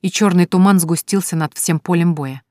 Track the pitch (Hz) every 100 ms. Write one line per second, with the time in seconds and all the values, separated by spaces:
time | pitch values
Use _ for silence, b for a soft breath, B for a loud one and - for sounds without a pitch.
0 | 196 - 208 175 175 185 190 190 165 165
1 | - 196 - 165 175 - - 160 - 175
2 | 170 156 135 131 _